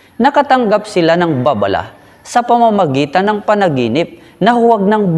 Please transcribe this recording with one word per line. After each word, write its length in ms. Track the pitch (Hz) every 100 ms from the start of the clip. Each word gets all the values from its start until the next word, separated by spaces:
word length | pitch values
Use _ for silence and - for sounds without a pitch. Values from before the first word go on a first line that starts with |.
| _ -
nakatanggap 680 | 262 285 277 254 214 208 -
sila 320 | 180 160 175
ng 240 | 170 131
babala 520 | 139 110 101 87 - - - -
sa 160 | - 240 240
pamamagitan 800 | 240 233 202 160 131 147 185 202
ng 140 | 208
panaginip 800 | 214 208 185 131 117 143 165 - - -
na 160 | 208
huwag 320 | 240 233 214 190
nang 320 | 214 190